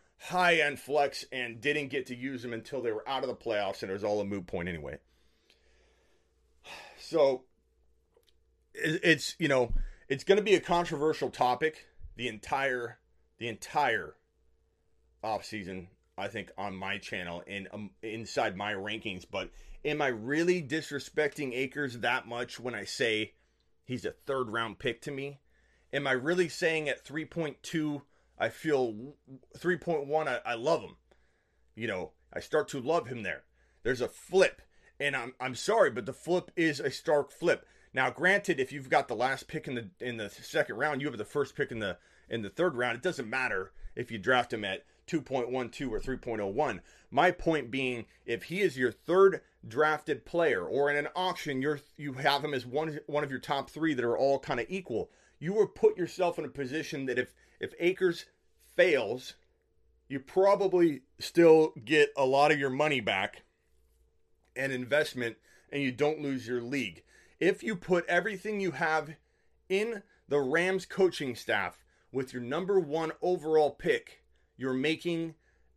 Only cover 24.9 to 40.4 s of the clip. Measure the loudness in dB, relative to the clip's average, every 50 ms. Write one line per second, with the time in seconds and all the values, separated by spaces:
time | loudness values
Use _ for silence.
24.9 | -4 -4 -8 -10 -10 -8 -10 -10 -12 -16 _ _ _ _ _ _ _ _ _ _
25.9 | -4 -2 0 0 0 0 0 0 2 2 2 0 0 -2 0 0 0 0 -2 -2
26.9 | -4 -6 -8 -10 -10 -10 -10 -8 -6 -4 -4 -4 -6 -10 -8 -4 -2 -2 -2 -2
27.9 | -4 -6 -8 _ _ _ _ _ _ -2 -2 -2 -2 -2 0 2 4 4 2 2
28.9 | -2 -6 -12 -14 -18 _ _ -20 -20 -20 _ _ -12 -4 -2 -2 -2 0 0 -2
29.9 | -2 -2 0 0 0 0 0 0 -2 -2 -2 -4 -4 0 2 2 2 0 0 -6
30.9 | -18 -20 _ _ _ _ _ _ _ _ _ _ _ _ _ _ -12 -8 -6 -4
31.9 | -4 -4 -6 -8 _ _ _ -12 -12 -12 -6 -2 0 0 0 -2 -6 -6 -2 0
32.9 | 0 0 -2 -4 -8 -8 -6 -6 -8 -8 -10 _ _ _ _ _ _ _ -2 -2
33.9 | 0 0 -2 -4 -6 -8 -6 2 4 6 6 6 4 -4 -20 _ _ _ _ _
34.9 | _ -4 -2 -2 -2 -2 -4 -6 -8 -6 -6 -6 -6 -4 0 2 6 6 6 4
35.9 | 4 -2 -6 -8 -10 -6 -2 0 0 0 0 -2 -2 0 2 2 0 0 -2 -4
36.9 | -4 -4 0 2 2 2 2 0 -6 -2 0 2 2 0 -2 _ _ _ _ _
37.9 | -2 0 0 0 0 2 2 4 4 4 2 0 0 0 -2 -4 -6 -10 -2 2
38.9 | 2 2 2 2 -2 0 0 0 0 -2 -6 -10 -10 -10 -8 -6 -8 -8 -8 -10
39.9 | -12 -10 -8 -8 -6 -6 -8 -10 -12 -14